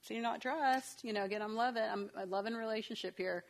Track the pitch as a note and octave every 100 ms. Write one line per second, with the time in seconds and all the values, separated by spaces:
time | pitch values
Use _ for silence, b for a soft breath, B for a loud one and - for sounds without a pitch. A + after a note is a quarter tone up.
0 | - A3+ A#3 A#3 B3+ D4+ C#4 C4 - -
1 | A#3+ G#3 G3 G#3 G#3+ A3 B3 A#3 A3 G3+
2 | G3+ - F#3+ G3 G3+ A#3 A3+ A3 G#3+ A3
3 | F3+ - F#3 F3